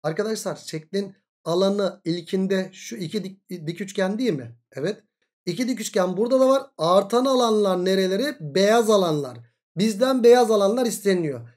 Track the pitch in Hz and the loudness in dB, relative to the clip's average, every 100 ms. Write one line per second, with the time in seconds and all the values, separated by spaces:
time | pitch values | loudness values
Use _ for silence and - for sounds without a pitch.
0 | 151 160 208 214 190 156 - 160 156 196 | -6 -4 -4 -4 -8 -10 -10 -12 -8 -8
1 | 196 - _ _ 160 170 190 202 190 - | -8 -12 _ _ -4 0 2 0 -2 -4
2 | 165 175 165 190 190 190 185 - - 233 | -6 -6 -4 -4 -2 -2 -4 -12 -16 -10
3 | 170 220 - - _ 175 151 165 196 - | -8 -8 -8 -14 _ -12 -10 -10 -10 -4
4 | 190 214 247 151 120 - _ - 156 220 | -4 -2 -2 -2 -6 -18 _ -8 -6 -8
5 | _ _ _ _ - 165 247 240 214 208 | _ _ _ _ -10 -4 -4 -4 -4 -2
6 | 180 185 233 262 262 269 262 - 160 185 | -2 0 0 2 4 2 -2 -4 2 2
7 | 196 233 262 262 240 214 202 185 180 190 | 2 0 2 2 2 2 0 0 0 0
8 | 190 190 277 285 151 143 196 226 220 214 | 0 -2 -4 -6 -4 0 4 4 4 2
9 | 175 151 135 120 - _ _ - 214 196 | 2 -2 -4 -12 -20 _ _ -2 -2 2
10 | 254 262 233 247 233 214 196 240 240 190 | 0 4 8 8 6 4 2 2 -2 -2
11 | 202 185 160 127 117 | 0 0 0 -6 -12